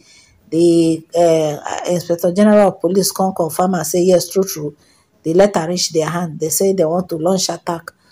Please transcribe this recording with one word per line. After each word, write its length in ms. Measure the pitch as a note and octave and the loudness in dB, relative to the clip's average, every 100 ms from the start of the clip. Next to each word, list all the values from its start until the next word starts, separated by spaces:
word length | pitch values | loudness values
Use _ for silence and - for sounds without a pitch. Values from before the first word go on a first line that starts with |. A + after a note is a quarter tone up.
| _ _ _ _ _ | _ _ _ _ _
the, 560 | D#3+ E3+ E3+ E3 D#3+ - | 2 4 4 2 0 -2
eh, 420 | E3+ E3+ D#3+ D#3 D3 - - - | 2 4 4 0 -4 -8 -8 -4
Inspector 440 | F3 - E3+ F#3 | -4 -2 -2 0
General 360 | F3 G#3 G#3 G3+ | 2 4 6 4
of 120 | F3+ | 2
Police 300 | E3+ F#3+ F3+ | 0 0 0
come 200 | - F#3+ | -2 -2
confirm 420 | F#3+ E3 D#3 F#3 F#3 | -2 -4 -2 -2 -2
am 80 | |
say 180 | D#3 F3+ | -2 0
yes, 260 | F3+ F3+ F3 | 2 2 2
true 160 | G3 | -2
true, 300 | F#3+ - D3 - _ _ _ _ | -4 -6 -12 -12 _ _ _ _
the 120 | D#3 | -2
letter 320 | E3 G3+ G3 D#3+ | 2 2 2 -4
reach 220 | F3+ - | -4 -4
their 180 | D#3+ D3+ | -2 -2
hand, 300 | E3+ F3 D3+ | -4 -6 -6
they 100 | D#3 | -6
say 240 | - G3 | -2 0
they 120 | F#3+ | 2
want 240 | D#3+ E3+ F#3 | 0 0 -4
to 80 | E3+ | -4
launch 320 | D#3+ F#3+ - | -2 0 -2
attack. 420 | E3+ - E3+ - - _ | -6 -8 -8 -10 -20 _